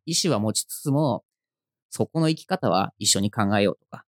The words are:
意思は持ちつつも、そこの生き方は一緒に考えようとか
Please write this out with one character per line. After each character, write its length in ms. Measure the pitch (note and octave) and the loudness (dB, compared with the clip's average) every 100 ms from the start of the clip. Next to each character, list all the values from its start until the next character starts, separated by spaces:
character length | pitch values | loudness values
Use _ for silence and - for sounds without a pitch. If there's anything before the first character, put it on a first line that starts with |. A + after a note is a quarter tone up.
| - | -4
意 80 | E3+ | -2
思 100 | F3+ | 0
は 60 | A2 | 0
持 140 | G#2+ | 0
ち 100 | - | -2
つ 160 | - - | -6 -8
つ 100 | D3+ | -2
も、 340 | C#3 D3 G2 - _ _ _ _ _ _ | 2 2 0 -6 _ _ _ _ _ _
そ 160 | - A2 | -4 -2
こ 140 | D#3+ | 2
の 80 | D#3+ | 0
生 140 | D#3+ | 0
き 40 | - | -4
方 240 | F#3 A#2+ | -2 0
は 220 | F2+ G#2 - | 0 -2 -2
一 80 | G#2 | 0
緒 140 | G2 | 2
に 100 | G2+ | 0
考 240 | - G2+ G#2 | 0 0 2
え 40 | |
よ 100 | G2+ | 2
う 60 | - | 0
と 80 | _ | _
か 180 | - _ | -20 _